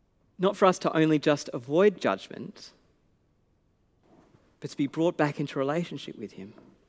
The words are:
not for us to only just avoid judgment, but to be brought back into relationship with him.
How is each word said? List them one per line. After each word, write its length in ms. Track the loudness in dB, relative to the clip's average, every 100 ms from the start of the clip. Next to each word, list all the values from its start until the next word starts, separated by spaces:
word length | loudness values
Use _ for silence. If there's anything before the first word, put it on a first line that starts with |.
| _ _ _ 0
not 180 | 0 6
for 100 | 4
us 120 | 4
to 160 | 0 2
only 240 | 4 4
just 300 | 2 0 -2
avoid 460 | -10 -2 4 4 4
judgment, 720 | -2 -2 -6 -14 -14 -16 -20 _ _ _ _ _ _ _ _ _ _ _ _ _ _ _ _ _ _ _
but 100 | -14
to 80 | -4
be 100 | -4
brought 300 | 0 -2 0
back 220 | -2 -2
into 200 | -6 -4
relationship 580 | -2 -2 -6 -10 -14 -14
with 160 | -14
him. 200 | -14 -18 -20 -20 _